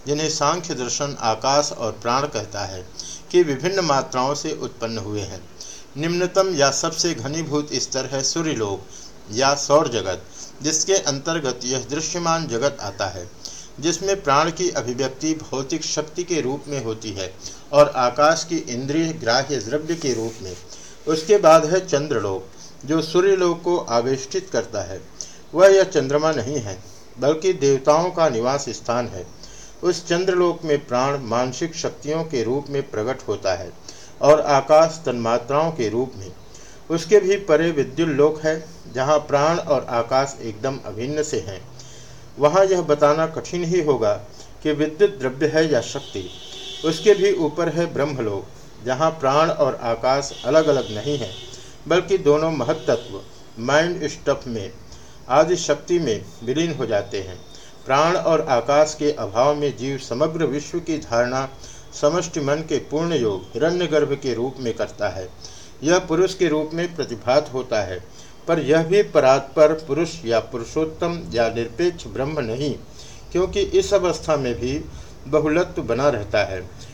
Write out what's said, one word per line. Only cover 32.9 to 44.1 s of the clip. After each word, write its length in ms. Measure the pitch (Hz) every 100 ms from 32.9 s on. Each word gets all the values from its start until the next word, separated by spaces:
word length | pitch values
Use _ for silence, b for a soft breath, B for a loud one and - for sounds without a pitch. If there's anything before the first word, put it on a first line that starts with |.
प्रकट 380 | 107 107 107 -
होता 260 | 101 98
है 180 | 90 87 - B B B -
और 200 | 131 151
आकाश 640 | 147 139 135 156 160 - 139
तन्मात्राओं 640 | 123 113 120 - 143 165
के 180 | 160 107
रूप 240 | 113 127 104
में। 160 | 95 - B B B B -
उसके 300 | 165 - 208
भी 160 | 185 196
परे 340 | - 156 170
विद्युत 380 | 151 127 160 165
लोक 320 | 135 147 156
है, 400 | 156 160 - - -
जहाँ 240 | 123 135 151
प्राण 400 | 147 143 151 170
और 280 | - 139 -
आकाश 460 | 120 113 135 135 -
एकदम 360 | 117 104 135 135
अभिन्न 380 | - 104 127 151
से 180 | 147 117
हैं। 280 | 90 95 - B B B B B B -
वहाँ 260 | 147 185
यह 180 | 190 180
बताना 440 | 151 147 147 156 160
कठिन 380 | 156 - 175
ही 180 | 165 180
होगा 300 | 151 123 107